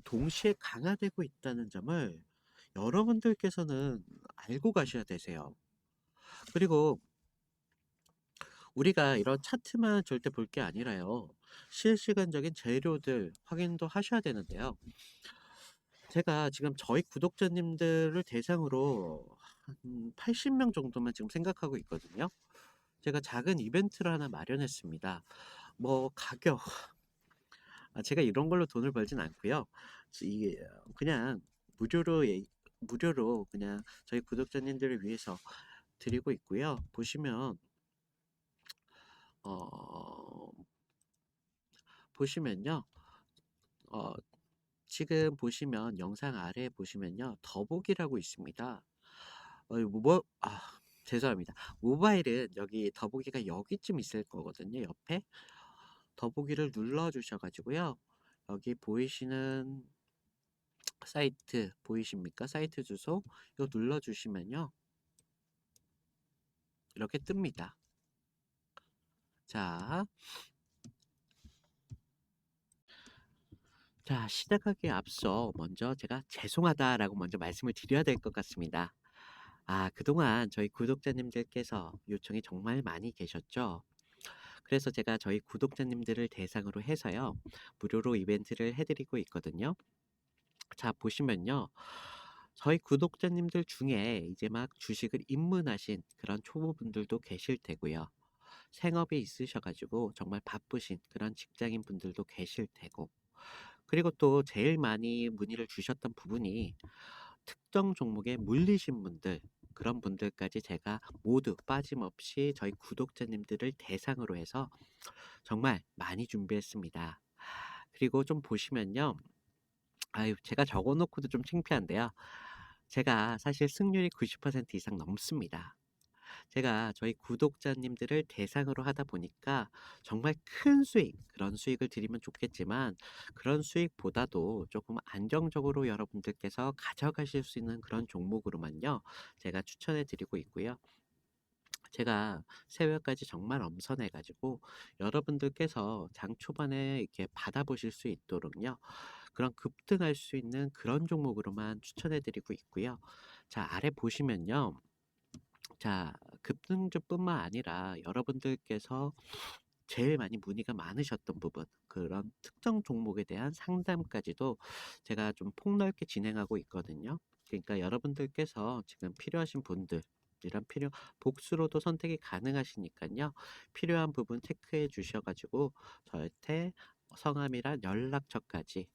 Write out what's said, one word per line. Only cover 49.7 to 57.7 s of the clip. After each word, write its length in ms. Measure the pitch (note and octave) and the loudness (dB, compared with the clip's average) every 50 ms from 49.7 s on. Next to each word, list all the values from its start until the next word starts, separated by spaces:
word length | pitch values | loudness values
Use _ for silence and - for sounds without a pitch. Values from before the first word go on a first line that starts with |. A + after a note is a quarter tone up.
| A2+ A#2 | 0 2
뭐, 220 | A2+ G#2 G2 A2 | 2 2 2 4
뭐, 240 | A2 C#3+ F3 F3+ - _ _ _ | 8 8 8 8 6 _ _ _
아, 200 | - G2+ G#2 G#2 - - - - _ _ _ _ - | -4 -4 -4 -6 -10 -14 -18 -20 _ _ _ _ -6
죄송합니다. 500 | - B2 A#2+ C3 C3 G#2+ F#2 E2+ - - - - - - - | -2 0 2 4 4 2 2 -2 -6 -10 -12 -14 -14 -8 -2
모바일은 680 | - A#2+ C3+ D3+ F#3+ G#3+ G#3 F#3 D#3+ B2+ A#2 B2 B2 G2 F2+ | 2 2 4 6 6 6 6 6 4 4 2 0 0 -2 -4
여기 340 | G2+ G2+ F#2+ G#2+ A2 G#2 G2+ - | -6 -6 -4 -2 0 0 0 -2
더보기가 520 | - - G#2 A2+ C3+ - C3+ - C3 G#2+ | -2 -4 -4 -4 -4 -6 -4 -4 -4 -2
여기쯤 520 | F#2 E2+ F#2+ G2+ - G3+ G3+ - - F#3+ C#3 | -2 -4 -4 -4 -4 -6 -4 -2 -2 -2 -2
있을 240 | G#2+ - - G#2+ G#2 | -2 -2 -4 -4 -6
거거든요. 580 | - - F#2+ - F2+ F#2 - F2+ G2+ A#2 B2+ | -6 -8 -10 -10 -10 -10 -12 -10 -8 -6 -6
옆에 400 | A2 E2 - - _ - E3 G3 - _ - - - - - - - - - - - - - _ _ _ _ | -6 -6 -8 -10 _ -4 -4 -4 -4 _ -16 -20 -20 -20 -20 -20 -20 -20 -20 -20 -20 -20 -20 _ _ _ _
더보기를 560 | - A#2+ A#2 - D3 C#3+ C#3+ D3 D3 D3+ C#3 A2 | -4 -4 -4 -2 -2 -2 -2 0 0 0 0 0
눌러주셔가지고요. 1200 | A2 A2 A#2+ C#3 D#3 E3 E3 C#3 B2+ A#2 - A2 G2 - F2+ - - - A#2+ | -2 -2 0 0 0 0 0 -2 -4 -6 -6 -6 -8 -8 -8 -10 -8 -6 -4